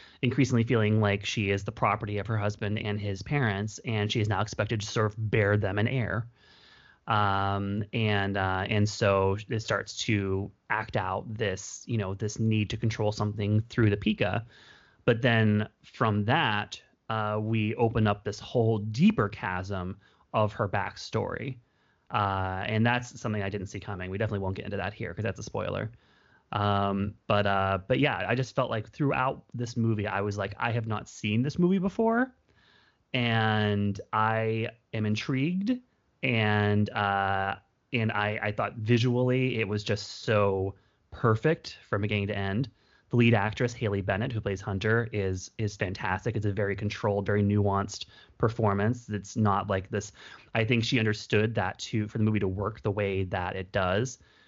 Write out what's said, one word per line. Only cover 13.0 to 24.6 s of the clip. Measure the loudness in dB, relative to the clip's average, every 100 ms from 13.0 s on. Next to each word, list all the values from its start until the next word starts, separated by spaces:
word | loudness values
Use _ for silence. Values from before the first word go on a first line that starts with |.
| -2
something | 0 -2 -2 2 2 2
through | 4 4
the | 4
pica. | 0 0 0 -2 -6 -16 -20 -20 _ _
But | 2 4
then | 4 6 6 4 0 -8
from | -20 -2 2 2 2
that, | 2 2 0 -4 -12 -18 _ -6
uh, | -4 -2 -2
we | 0 0 0
open | 2 2 4 2
up | 2
this | -4 -8
whole | -4 2 2 2
deeper | 0 4 4 4 0
chasm | -2 -4 -4 -4 -6 -6 -8 _ _ _
of | 0 0
her | 0 -2
backstory. | -2 -4 -8 -6 -4 -4 -6 -8 -12 _ _ _ _ _
Uh, | -2 0 0 -2 -4 -2
and | 2 2
that's | 2 -2 -8
something | -6 -4
I | -4
didn't | -4 -8
see | -10
coming. | -8 -8 -6
We | -2
definitely | -2 -2
won't | -2
get | -4